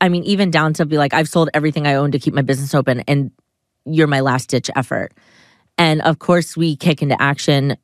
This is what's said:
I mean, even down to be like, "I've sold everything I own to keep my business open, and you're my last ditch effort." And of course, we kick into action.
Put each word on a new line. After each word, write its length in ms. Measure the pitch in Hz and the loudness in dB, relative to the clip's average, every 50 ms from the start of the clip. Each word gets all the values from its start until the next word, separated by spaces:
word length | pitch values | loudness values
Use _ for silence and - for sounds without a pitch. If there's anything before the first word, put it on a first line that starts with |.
I 80 | 190 175 | 0 0
mean, 140 | 175 175 | 0 0
even 300 | - 196 202 185 202 180 | 0 0 0 0 2 2
down 200 | 160 151 156 156 156 | 2 2 2 2 0
to 120 | - 160 | 0 -2
be 120 | 147 156 147 | 0 0 0
like, 160 | 143 135 - | 0 2 0
"I've 140 | 156 151 - | 0 -2 0
sold 220 | - 170 160 143 | 2 0 0 2
everything 360 | - 151 147 156 143 156 147 147 | 0 0 0 0 -2 0 0 0
I 80 | 139 | 0
own 160 | 139 143 143 | 2 0 0
to 80 | 143 135 | -2 -2
keep 120 | - 156 | -2 -2
my 100 | 139 139 | 0 0
business 340 | 131 131 135 131 139 139 - | 0 0 -2 -2 -2 0 0
open, 240 | 143 123 135 123 123 - - | 0 0 0 -2 -2 -2 -2
and 240 | 143 143 135 - - _ _ _ _ _ _ _ _ _ _ | 0 0 -2 -4 -8 _ _ _ _ _ _ _ _ _ _
you're 220 | 147 160 160 156 | -2 2 2 2
my 140 | 147 143 135 | 2 2 0
last 300 | 135 135 123 131 - - | 0 0 0 -2 -2 -2
ditch 200 | 135 120 - - - | -4 -2 -2 -2 -4
effort." 360 | 135 120 - 120 101 - - - _ _ _ _ _ _ _ _ _ _ _ _ - | -4 -4 -2 -4 -6 -6 -8 -12 _ _ _ _ _ _ _ _ _ _ _ _ 0
And 240 | 170 160 156 151 | 2 2 2 2
of 160 | - 160 151 - | 2 0 -2 0
course, 360 | - - 175 175 165 - - | 0 2 2 2 0 -2 -4
we 220 | 160 170 160 143 | -2 -2 -2 -2
kick 240 | - - 170 147 - | -2 -2 -2 0 0
into 200 | 151 139 127 - | 0 -2 0 0
action. 580 | 139 139 139 - - 151 143 139 139 139 - - | 0 0 -2 0 0 0 2 2 0 -2 -4 -6